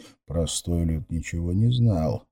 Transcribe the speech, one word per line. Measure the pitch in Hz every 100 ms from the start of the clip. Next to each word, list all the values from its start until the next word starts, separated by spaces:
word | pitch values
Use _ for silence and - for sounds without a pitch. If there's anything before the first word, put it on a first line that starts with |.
| - _ -
Простой | 80 78 - - 85 82
люд | 78 -
ничего | 82 - 85 87
не | 92 117
знал. | 123 117 87 78 - -